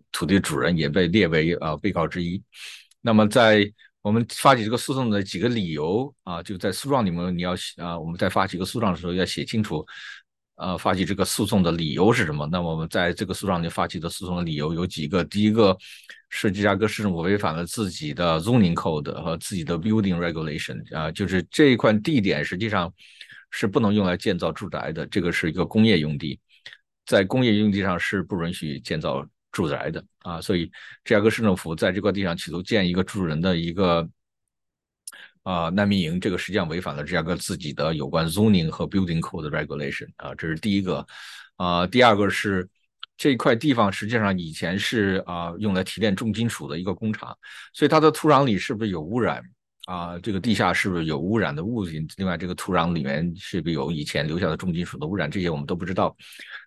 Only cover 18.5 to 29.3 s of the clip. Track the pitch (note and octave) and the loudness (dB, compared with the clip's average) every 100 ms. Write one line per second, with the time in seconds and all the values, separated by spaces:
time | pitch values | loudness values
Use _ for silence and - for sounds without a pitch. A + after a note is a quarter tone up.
18.5 | B2 F#2 E2+ F#2+ D#2 D2 - E2 E2 - | 4 4 2 -2 -4 -4 -8 -6 -6 -6
19.5 | F#2+ D#2+ E2+ G#2+ A2 G2 E2+ E2+ D#2+ D#2+ | -6 -4 -2 0 2 2 0 -2 -4 -4
20.5 | D2+ - B1 A1 D2 D#2+ D#2+ F#2+ F#2 E2+ | -6 -8 -10 -10 -6 -6 -4 -2 -2 0
21.5 | - D3 B2 A#2 G#2+ G#2+ D3 G2 D2 D2 | 6 6 8 6 4 4 2 2 0 -2
22.5 | F2+ A2 G2+ F2 - - - - - - | -4 -2 -2 -2 -6 -20 -20 -20 -20 -14
23.5 | - A2+ G2 A2 G#2 F#2 F2+ - F2+ E2+ | -4 0 2 4 4 2 0 -2 -2 -2
24.5 | E2 F#2+ D#2 D2+ D#2+ - G#2 E2+ - E2+ | -4 -8 -8 -6 -6 -4 -2 0 0 -2
25.5 | D#2+ E2 A2 A2+ F#2 D2+ D2 D2+ C2 _ | -2 0 4 6 6 2 -4 -6 -8 _
26.5 | _ - - _ _ - A2 G2 C3 B2 | _ -20 -20 _ _ 2 2 4 2 4
27.5 | G#2 G#2+ G2+ F#2+ F2 - G2+ E2+ F#2 E2+ | 4 4 2 0 -2 -2 -2 -2 -4 -4
28.5 | F2+ D#2 C#2+ - D#2 D2+ C2+ D2 | -4 -6 -8 -6 -6 -4 -4 -8